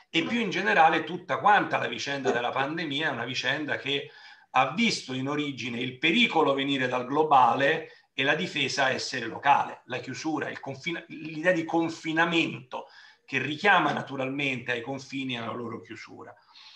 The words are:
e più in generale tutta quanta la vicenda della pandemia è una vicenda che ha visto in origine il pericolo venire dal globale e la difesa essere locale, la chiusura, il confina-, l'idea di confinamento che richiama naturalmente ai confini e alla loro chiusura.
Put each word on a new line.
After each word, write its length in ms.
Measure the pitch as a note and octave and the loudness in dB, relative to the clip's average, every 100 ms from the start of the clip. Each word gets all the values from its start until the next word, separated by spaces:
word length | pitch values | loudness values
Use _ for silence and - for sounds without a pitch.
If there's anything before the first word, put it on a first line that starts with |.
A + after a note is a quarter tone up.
| _ E3 | _ 0
e 80 | |
più 160 | - A#3 | 0 0
in 100 | G#3 | 0
generale 540 | E3 G#3 F#3 E3 E3+ | 0 2 6 6 6
tutta 360 | D#3 F3 - C3 | -2 -6 -4 2
quanta 380 | G3 G3 C3+ C3+ | 4 4 4 -2
la 120 | A#2+ | -2
vicenda 420 | A#2+ C#3 C#3 C3 | -4 -6 -2 0
della 200 | A#2+ A#2+ | 0 0
pandemia 580 | B2+ C#3 E3 D#3+ C#3 D#3+ | -2 -2 -4 -4 -2 -2
è 20 | |
una 140 | A#2 B2 | -4 -4
vicenda 500 | B2 B2+ D3 C#3+ A2 | -4 -2 -2 -2 -4
che 340 | C3+ C#3 - - - - _ | -2 -4 -4 -14 -20 -20 _
ha 200 | B2+ C#3 | 2 2
visto 400 | E3+ A3+ - - | 2 0 0 -4
in 160 | C3 C3+ | -6 -4
origine 540 | D3 D3 A#2+ B2+ A#2 | -2 -4 -6 -6 -6
il 160 | B2+ - | -6 -2
pericolo 560 | D#3+ A#3 A#3 D#3+ C#3+ | 2 4 4 4 4
venire 340 | C#3 C#3 C3+ B2+ | 2 0 0 0
dal 180 | B2 B2 | -2 0
globale 840 | D3+ D3+ C3+ A#2+ B2+ C#3 E3 - - _ | 0 6 6 6 6 2 0 -4 -16 _
e 100 | - | -2
la 100 | C#3 | 0
difesa 580 | D#3 F#3 D3 B2+ C#3+ C3 | 2 -2 -2 -2 2 0
essere 340 | A2+ - C3 A2 | 0 -4 -6 -6
locale, 560 | A2+ C#3 C3 A#2+ - - | 0 4 4 2 -8 -8
la 100 | B2 | -8
chiusura, 520 | C3 B2 D#3 D3+ - | -8 -6 -4 -4 -4
il 120 | - | -8
confina-, 420 | C#3 C3 E3 D#3+ - | -10 -10 -8 -8 -10
l'idea 420 | D3 D#3 D#3 F3 | -12 -10 -2 2
di 140 | E3 - | 2 2
confinamento 1200 | E3 E3 - D#3+ D#3+ E3 E3 C#3 B2+ - - - - - _ - | 0 0 -4 -2 0 2 2 0 -4 -10 -12 -12 -20 -20 _ -6
che 140 | C3+ | -4
richiama 520 | C3+ D3+ G#3 F3+ D3 | -4 0 4 6 4
naturalmente 800 | A2+ - C3+ C3 C#3 C#3 B2+ A2+ | 0 -4 -6 -4 -2 -4 -4 -4
ai 80 | A#2+ | -6
confini 560 | A#2+ C3+ - C3+ C3 A#2+ | -6 -10 -8 -8 -6 -6
e 40 | |
alla 120 | A2+ | -6
loro 300 | A#2 A#2 A2+ | -8 -8 -10
chiusura. 520 | - - - - - - _ - - | -14 -16 -16 -18 -18 -20 _ -20 -20